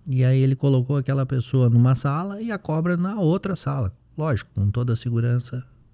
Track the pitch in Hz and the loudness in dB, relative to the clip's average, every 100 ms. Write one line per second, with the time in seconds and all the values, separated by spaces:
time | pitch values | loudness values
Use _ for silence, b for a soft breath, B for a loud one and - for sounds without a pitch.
0 | - 127 127 131 131 131 139 131 127 143 | -6 0 2 4 2 2 2 2 2 -2
1 | 131 139 131 131 - 131 123 120 123 131 | -2 -2 -2 -4 0 2 6 6 6 4
2 | 143 151 196 202 226 202 - 156 175 175 | 0 -4 -6 -8 -6 -6 -4 -2 0 0
3 | 185 214 156 196 196 175 139 139 95 - | -2 0 0 0 -2 -4 -4 -2 -4 -6
4 | _ - 156 110 - 101 101 113 123 113 | _ -6 -2 -2 -4 -2 0 0 -2 -2
5 | 123 117 120 123 - 127 - _ _ | -2 -2 0 -2 -4 -12 -12 _ _